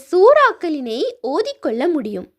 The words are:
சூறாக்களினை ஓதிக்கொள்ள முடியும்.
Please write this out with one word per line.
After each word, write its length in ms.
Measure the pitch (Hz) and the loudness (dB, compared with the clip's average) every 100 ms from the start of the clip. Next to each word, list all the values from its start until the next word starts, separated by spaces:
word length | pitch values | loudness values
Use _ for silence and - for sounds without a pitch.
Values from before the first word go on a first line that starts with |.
| - | -4
சூறாக்களினை 1000 | 359 415 605 523 - 349 294 247 226 480 - | 4 6 6 4 0 -6 -6 -6 -6 -6 -6
ஓதிக்கொள்ள 680 | 233 302 466 554 285 226 330 | -6 -4 -4 -6 -6 -2 -2
முடியும். 420 | 311 214 196 - | -2 -4 -10 -12